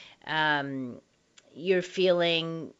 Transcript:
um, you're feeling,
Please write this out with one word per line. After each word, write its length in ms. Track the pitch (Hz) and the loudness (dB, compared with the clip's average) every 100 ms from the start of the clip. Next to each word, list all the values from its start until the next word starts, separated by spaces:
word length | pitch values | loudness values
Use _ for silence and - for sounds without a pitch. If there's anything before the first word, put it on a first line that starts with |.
| - - - | -20 -16 -6
um, 760 | 156 156 147 139 135 127 117 _ _ _ - _ 123 | 0 2 2 0 -6 -8 -12 _ _ _ -20 _ -8
you're 260 | 175 185 | 0 0
feeling, 880 | 180 - 185 175 170 165 165 165 147 | 0 0 2 4 4 2 -2 -8 -10